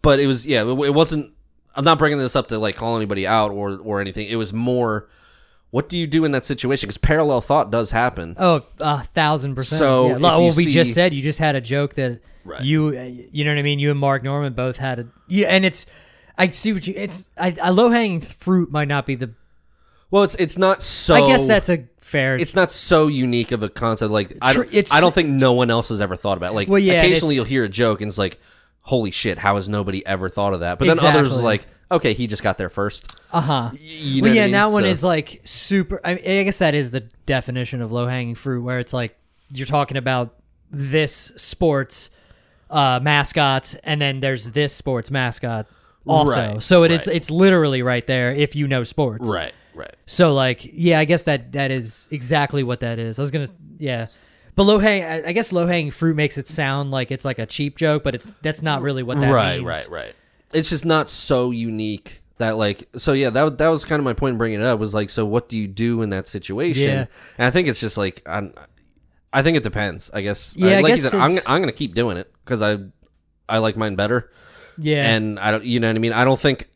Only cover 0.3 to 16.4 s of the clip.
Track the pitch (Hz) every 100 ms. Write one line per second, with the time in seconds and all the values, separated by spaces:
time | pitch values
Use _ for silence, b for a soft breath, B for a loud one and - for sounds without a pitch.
0.3 | 127 127 127 110 131 143 147 160 156 123
1.3 | _ _ _ _ - 143 156 151 147 127
2.3 | 135 - 110 107 95 117 117 107 101 95
3.3 | 110 104 101 101 98 107 101 98 92 104
4.3 | 113 107 110 120 123 117 107 - b b
5.3 | b b b b 123 - 175 165 156 160
6.3 | 135 - 135 123 135 101 - - 156 151
7.3 | 127 - 147 104 117 113 113 123 - 85
8.3 | 87 180 156 - - 151 143 - - 151
9.3 | 156 139 131 131 156 143 131 127 127 170
10.3 | 160 175 160 170 143 156 117 180 143 139
11.3 | 151 156 139 117 143 143 - 127 120 b
12.3 | b - 80 131 156 151 127 127 123 120
13.3 | 147 147 147 143 143 143 143 139 135 127
14.3 | 143 143 120 127 127 135 120 120 _ _
15.3 | 190 180 190 190 - - b b b b
16.3 | -